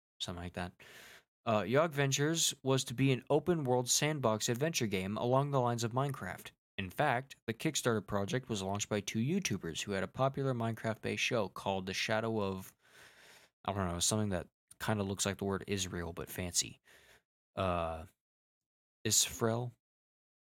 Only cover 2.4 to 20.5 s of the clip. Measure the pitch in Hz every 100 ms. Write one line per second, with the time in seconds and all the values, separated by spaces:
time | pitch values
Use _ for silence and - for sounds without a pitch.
2.4 | - - 131 131 - 123 135 127 - 151
3.4 | 160 170 127 127 127 - 151 151 123 107
4.4 | - 117 156 165 113 95 95 107 120 131
5.4 | 143 135 120 117 117 123 139 135 95 -
6.4 | - - _ - 95 - 147 123 135 -
7.4 | - 110 160 - 123 110 - 101 101 127
8.4 | 131 104 95 101 - 104 - 113 123 190
9.4 | - 95 82 76 - 95 92 - 135 135
10.4 | 135 120 113 110 113 104 107 107 - 120
11.4 | 98 - 98 95 95 92 - 110 113 110
12.4 | 98 95 95 - _ - - - - -
13.4 | - _ - 98 92 85 - 107 104 87
14.4 | - _ _ - - 107 98 98 101 92
15.4 | 98 95 - 98 92 92 85 85 - -
16.4 | 90 - - - _ - - - _ _
17.4 | _ - 95 87 82 80 82 _ _ _
18.4 | _ _ _ _ _ _ 110 107 - -
19.4 | 113 113 123 - _ _ _ _ _ _
20.4 | _